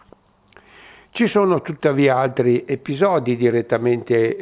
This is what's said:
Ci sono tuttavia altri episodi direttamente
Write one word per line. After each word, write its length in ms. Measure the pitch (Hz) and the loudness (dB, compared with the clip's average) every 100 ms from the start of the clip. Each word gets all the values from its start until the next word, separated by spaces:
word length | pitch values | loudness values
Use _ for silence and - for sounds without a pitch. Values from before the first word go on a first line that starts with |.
| _ _ _ _ _ - _ - - - _ | _ _ _ _ _ -20 _ -20 -20 -20 _
Ci 160 | - 226 | -2 0
sono 340 | 208 190 170 | 2 2 0
tuttavia 560 | - 151 151 139 139 131 | -4 -2 0 2 2 2
altri 460 | 135 127 120 123 - | 0 0 2 0 -2
episodi 680 | 135 - 139 196 165 120 117 | -8 -6 -2 0 0 -2 0
direttamente 1000 | 120 113 110 113 120 120 113 120 113 - | 0 0 -2 -2 0 -2 0 0 0 -2